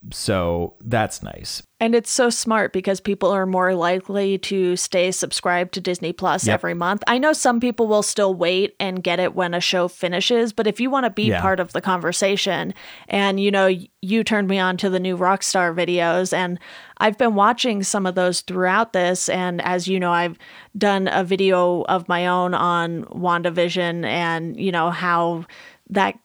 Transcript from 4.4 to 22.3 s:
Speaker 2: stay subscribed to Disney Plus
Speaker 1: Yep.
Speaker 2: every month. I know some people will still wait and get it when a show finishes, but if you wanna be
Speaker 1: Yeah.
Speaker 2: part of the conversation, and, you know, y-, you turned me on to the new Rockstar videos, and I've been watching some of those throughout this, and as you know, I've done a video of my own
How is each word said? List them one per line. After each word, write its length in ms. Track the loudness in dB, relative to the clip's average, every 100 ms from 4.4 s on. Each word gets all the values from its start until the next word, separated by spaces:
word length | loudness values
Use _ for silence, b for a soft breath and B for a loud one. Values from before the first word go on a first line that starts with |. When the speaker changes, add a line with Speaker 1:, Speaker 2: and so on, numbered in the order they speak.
| -2 0 0 0
Speaker 2:
stay 360 | -2 0 0
subscribed 640 | 0 -4 -2 0 0 -2 -6
to 60 |
Disney 300 | -6 -4 -4
Plus 340 | -4 -2 0 0
Speaker 1:
Yep. 80 | 0
Speaker 2:
every 180 | -2
month. 300 | -2 -2 -2 0
I 100 | 2
know 140 | 2
some 300 | 2 2 2
people 260 | 0 0 2
will 160 | 2
still 300 | 2 0 0
wait 420 | 2 0 2 0 -2
and 200 | -6 -4
get 200 | -2 0
it 120 | 0
when 200 | 0 -2
a 80 | 0
show 260 | 0 0 0
finishes, 640 | -2 -4 -2 2 2 0
but 160 | 0 -2
if 140 | 0
you 80 | 0
wanna 200 | 0 0
be 180 | 0 0
Speaker 1:
Yeah. 100 | 2
Speaker 2:
part 200 | 0 0
of 100 | -2
the 80 | -4
conversation, 960 | -2 0 0 0 0 0 0 -2 -4 -8 B B B
and, 320 | 0 0 2
you 100 | 2
know, 180 | 4 2
y-, 200 | 2 -4 _
you 240 | -2 0 2
turned 240 | 0 0
me 100 | 0
on 160 | 0 0
to 120 | -2
the 100 | 0
new 160 | -2 0
Rockstar 560 | 2 2 0 0 0
videos, 600 | 0 0 2 2 2 0
and 260 | 0 -2 -4 B B B B
I've 200 | 0 2
been 180 | 0 4
watching 460 | 4 4 0 -2
some 240 | -2 -2 0
of 100 | 0
those 260 | 0 0
throughout 500 | -4 -2 2 2 2
this, 380 | 2 2 0 0
and 320 | -2 -2 -2
as 260 | -2 -2 0
you 140 | 0
know, 100 | 2
I've 260 | 0 0 -6 B B B -2
done 300 | 0 2 2
a 160 | 0
video 600 | 0 2 2 4 4 2
of 260 | 0 -2 0
my 180 | -2
own 260 | 2